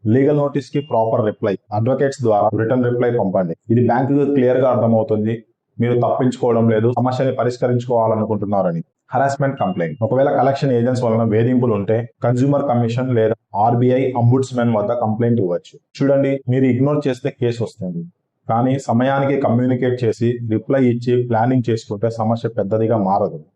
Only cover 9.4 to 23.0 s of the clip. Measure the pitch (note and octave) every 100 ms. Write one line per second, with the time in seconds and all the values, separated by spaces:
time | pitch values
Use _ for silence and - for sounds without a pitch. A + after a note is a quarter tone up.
9.4 | C#3 C3+ G2 F#2 E2 D2+ A2 B2+ C#3 B2
10.4 | B2+ C3+ C#3 B2 A#2 B2 A#2+ A2+ A#2 G#2
11.4 | A#2+ B2+ B2 G#2 G2 A2 A#2+ _ A#2+ B2
12.4 | C#3 C#3+ C3+ A#2+ A#2 A#2 C3 A#2+ A2 A#2
13.4 | _ - A#2 A#2+ B2 B2+ C3 B2 A#2+ C3
14.4 | B2+ B2 A#2 A2 G#2 A#2+ A2+ G#2+ A#2 A#2
15.4 | F#2 E2+ - - _ - C#3 C#3 C#3 C#3
16.4 | - B2+ C3 B2 C#3 D3 C#3 B2+ C#3+ -
17.4 | A#2+ A#2 G#2+ - F#2 F2 E2+ _ _ _
18.4 | - A2+ C3 C#3 - A#2 B2+ C#3 C3+ C#3+
19.4 | A2 A#2 B2+ B2+ C3 B2 A2+ - A#2 A#2+
20.4 | A#2+ A2 - C#3 B2+ A#2+ B2 B2 B2 A2
21.4 | A#2+ C3 A#2+ A2 - G#2 A2+ A2+ A2 A#2
22.4 | D3+ - G2 A2 A2 A2+